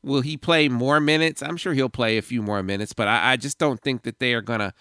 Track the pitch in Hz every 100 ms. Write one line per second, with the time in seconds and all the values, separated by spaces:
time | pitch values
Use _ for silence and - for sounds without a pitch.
0 | 147 139 135 156 - 165 151 120 127 151
1 | 151 156 160 - 143 170 185 135 131 -
2 | 113 110 - 123 104 101 95 98 104 -
3 | 104 113 110 127 139 - 151 120 143 123
4 | 117 - 127 117 107 117 101 -